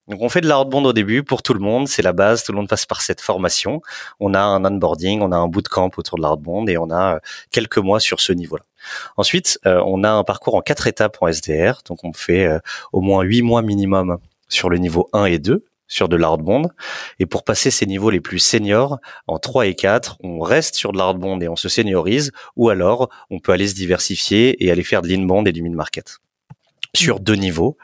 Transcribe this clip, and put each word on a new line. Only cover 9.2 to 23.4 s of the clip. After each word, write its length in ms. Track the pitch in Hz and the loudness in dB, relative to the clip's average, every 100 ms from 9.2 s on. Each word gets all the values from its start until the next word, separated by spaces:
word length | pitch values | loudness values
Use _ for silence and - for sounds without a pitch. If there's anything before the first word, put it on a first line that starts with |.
| 98 185 - - 98 | 0 0 -2 0 2
euh, 160 | 90 | 2
on 200 | 95 95 | 2 2
a 60 | 107 | 2
un 120 | 107 | 2
parcours 320 | 101 95 - | 0 -2 0
en 60 | 104 | 0
quatre 260 | - 139 117 | 0 -2 -2
étapes 300 | - 107 - | 0 -2 0
en 60 | 87 | 0
S 140 | 78 | 0
D 280 | - 78 95 | -2 0 0
R. 140 | 127 | 0
Donc, 200 | - 85 | -8 -12
on 80 | 85 | -12
fait, 340 | 80 - 87 90 | -8 0 2 2
euh, 140 | 78 - - - | 0 -4 -14 -4
au 80 | 95 | -2
moins 240 | 95 98 | 2 2
huit 180 | 92 117 | 2 2
mois 200 | 120 117 | 4 2
minimum 560 | 110 101 98 95 92 87 - _ _ | 2 0 2 2 0 -4 -8 _ _
sur 220 | - 90 | -2 0
le 80 | 87 | 0
niveau 300 | 90 85 - | 2 0 0
un 120 | 104 | 2
et 160 | 98 85 | 2 2
deux, 240 | 76 185 - _ _ | 0 -2 -2 _ _
sur 200 | - 87 | -4 0
de 80 | 85 | 2
l'outbound. 500 | 80 80 80 123 170 - - - - - | 2 0 0 0 0 -6 -14 -12 -14 -6
Et 60 | 92 | -4
pour 180 | - | -2
passer 260 | - 107 135 | -2 0 0
ces 160 | - 101 | 0 -2
niveaux 240 | 95 110 | 0 2
les 100 | 92 | 0
plus 200 | - 90 | -2 0
seniors, 580 | - 117 101 107 139 139 - - - | 2 2 2 2 2 -2 -12 -14 -8
en 100 | 80 | -8
trois 300 | - 127 101 | -2 0 0
et 60 | 87 | 2
quatre, 400 | 98 117 - - | 2 2 0 -10
on 200 | 90 85 | -12 -6
reste 340 | 85 143 160 | 0 0 0
sur 160 | - 101 | -4 -4
de 80 | 95 | 0
l'outbound 420 | 92 92 95 92 | 0 -2 -4 -4
et 40 | 85 | -4
on 60 | |
se 140 | 82 92 | -6 -2
seniorise, 640 | - 107 92 85 127 143 - - - | -2 2 0 2 0 -2 -8 -14 0
ou 140 | 113 | 2
alors 380 | 95 90 120 127 - - | 4 2 2 -2 -6 -12
on 80 | |
peut 140 | 92 | -6